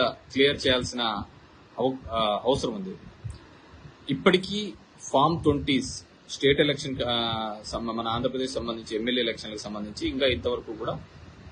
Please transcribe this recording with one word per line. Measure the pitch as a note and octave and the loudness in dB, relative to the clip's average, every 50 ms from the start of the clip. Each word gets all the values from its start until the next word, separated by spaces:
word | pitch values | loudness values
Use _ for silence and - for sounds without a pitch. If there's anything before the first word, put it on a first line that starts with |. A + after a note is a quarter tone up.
| B2+ | 2
క్లియర్ | A2+ - - - - - C3 C#3 C#3+ C#3+ C#3+ - | 2 0 -4 -10 -4 2 4 6 6 4 4 2
చేయాల్సిన | C#3 B2+ B2+ B2 A#2+ B2 B2 A#2+ A2+ G#2+ G2+ G#2+ - - - - - - - - - - - | 2 4 4 2 -2 -2 -2 -2 -2 -2 -2 -4 -8 -12 -20 -20 -20 -20 -20 -20 -12 -4 0
అవ-, | A#2 C3 C3 C3 - - A2+ | 0 0 0 -2 -6 -4 0
ఆ, | A2+ A2 G#2+ G#2 G2 - | 2 2 2 2 2 4
అవసరం | A#2 C3+ B2+ - C3 A2+ | 2 2 2 2 -2 -2
ఉంది. | G2+ F#2+ F#2 F2 D#2 - - - - - - - - - - - - - - - - - - - - - - | -4 -6 -8 -10 -12 -14 -20 -18 -14 -14 -14 -12 -14 -18 -20 -20 -20 -20 -20 -20 -20 -20 -20 -20 -12 -6 -4
ఇప్పటికీ | - - - - F3 F3+ F#3 - G3 G#3 G#3+ G3 - - - - - - - - - | -2 2 4 4 4 4 2 0 -4 -4 -4 -6 -8 -12 -18 -20 -20 -18 -6 0 4
ఫామ్ | C#3 C#3 D#3 E3+ E3 - | 4 6 4 4 2 2
ట్వంటీస్ | D#3 C#3+ C#3+ C3+ - C#3 B2 A2+ - - - - - - - - - | 2 2 2 2 0 0 0 0 -2 -6 -10 -12 -16 -20 -20 -18 -14
స్టేట్ | - - - C#3 C#3+ C#3+ | -4 2 4 4 6 6
ఎలక్షన్, | D#3 D3 C#3+ - - C#3 C3 A#2+ B2+ A#2+ | 4 2 2 -2 -4 -6 -4 -4 -2 -2
ఆ, | A#2+ A#2 A#2 A#2 A2+ A2+ A2 G#2+ G#2 G#2+ G#2+ | 0 0 0 -2 -2 -2 -4 -6 -6 -8 -10
సంబ-, | - - G#2+ A#2 A#2 A2 | -8 -6 -6 -4 -4 -4
మన | A2+ A2+ A#2 | -2 -2 -2
ఆంధ్రప్రదేశ్ | A2+ A#2+ B2 C3 B2 C3 C3 C3 - | 0 0 0 -2 -2 -2 -4 -4 -4
సంబంధించి | A2+ A2+ A#2 A2+ A2+ A2+ - A2+ | -4 -4 -4 -6 -6 -6 -4 -4
ఎమ్మెల్యే | G#2+ A2+ B2 B2 B2 A#2+ | -2 -2 0 0 0 0
ఎలక్షన్లకు | A2+ A2 - - A2 G#2+ G#2 | 0 -2 -4 -6 -10 -10 -10
సంబంధించి | - G#2 G#2 G#2 G#2 G#2 G#2 - - - | -8 -8 -8 -8 -8 -8 -8 -6 -4 -4
ఇంకా | C#3 C3 C#3 | 0 2 2
ఇంతవరకు | C3 B2 - F2+ B2 B2 A#2+ - - A2 | 2 2 2 0 -2 -2 -2 -4 -8 -8
కూడా | G#2 A2+ D3 - - - - - - - - - - - - | -8 -6 -6 -6 -8 -10 -14 -18 -20 -20 -20 -20 -20 -20 -6